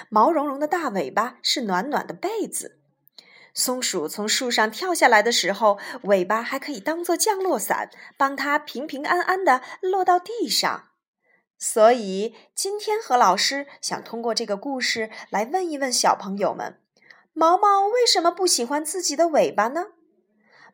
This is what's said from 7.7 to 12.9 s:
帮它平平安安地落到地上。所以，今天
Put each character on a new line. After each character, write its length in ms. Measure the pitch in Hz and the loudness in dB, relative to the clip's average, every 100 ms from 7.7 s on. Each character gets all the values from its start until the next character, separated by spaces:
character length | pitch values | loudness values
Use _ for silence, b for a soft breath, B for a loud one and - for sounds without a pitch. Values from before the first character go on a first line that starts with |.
| 107 107 - B - | -4 -6 -12 B -2
帮 180 | 277 277 | -2 0
它 240 | 277 294 | -2 -2
平 260 | 294 226 311 | -4 -10 -10
平 200 | 269 294 | -6 -2
安 160 | 349 | 0
安 220 | - 381 | 0 2
地 180 | 359 254 B B | 4 2 B B
落 240 | 370 381 370 | -2 0 4
到 140 | 359 | 2
地 280 | 370 466 285 | 0 -6 -2
上。 420 | - 170 107 - _ _ _ _ _ _ - | 0 -2 -4 -10 _ _ _ _ _ _ -10
所 340 | - 233 220 | -2 6 6
以， 440 | 254 202 190 220 B B - | 6 0 -4 -4 B B -8
今 240 | 392 415 | -6 -6
天 220 | 415 | -4